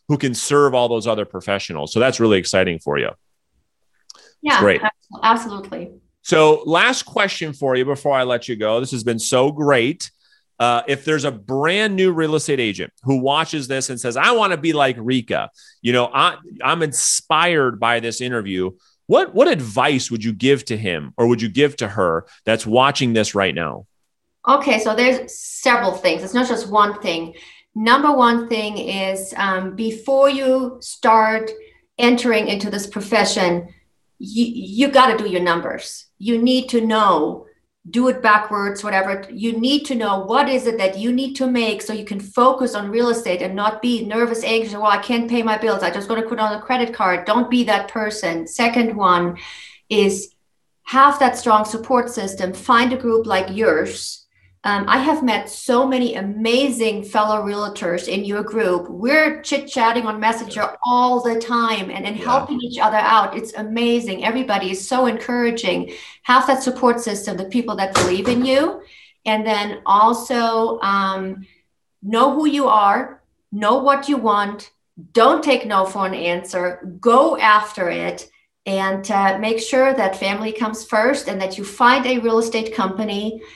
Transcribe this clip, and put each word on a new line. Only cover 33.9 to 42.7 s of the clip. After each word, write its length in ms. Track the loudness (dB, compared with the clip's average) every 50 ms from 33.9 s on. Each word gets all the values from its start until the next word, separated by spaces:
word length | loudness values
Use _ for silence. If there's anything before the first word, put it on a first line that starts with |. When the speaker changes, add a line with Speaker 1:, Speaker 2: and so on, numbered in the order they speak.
| _ _ _ _ _ -18
Speaker 2:
you, 240 | -14 -6 -2 0 0
you 420 | 0 -2 -8 -10 -6 0 0 2 4
gotta 300 | 6 6 6 6 4 0
do 100 | -2 -2
your 140 | -2 0
numbers. 640 | 0 0 0 0 -2 -6 -8 -10 -12 -14 -16 -16 -18 _ _ -8
You 220 | -2 0 0 2
need 280 | 2 2 2 2 0 0
to 120 | 0 0
know, 640 | 0 2 2 4 4 4 4 2 2 -2 -4 -8 -14 -20 _ _ _ _ _ _ -14 -6
do 180 | -2 0 2 2
it 140 | 2 2
backwards, 600 | 4 4 4 4 2 -2 -4 -4 -4 -4 -6 -6
whatever. 440 | -6 -4 -2 -2 -2 -2 -4 -8 -8 -12
You 280 | -10 -6 -4 -4 -2 -2
need 260 | 0 0 0 0 -2
to 80 | -2 -4
know 260 | -2 -2 -2 -2 -2
what 280 | -2 0 0 0 2 2
is 180 | 0 -2 0
it 120 | -2 -2 0
that 180 | 0 -2 -2
you 160 | -2 -2 -2
need 220 | 0 0 -2 -4 -4
to 120 | -4 -2
make 360 | 0 0 0 0 0 -2 -4
so 100 | -6 -8
you 120 | -8 -8 -8
can 160 | -8 -8 -8
focus 540 | -10 -4 0 4 4 4 4 2 0 -2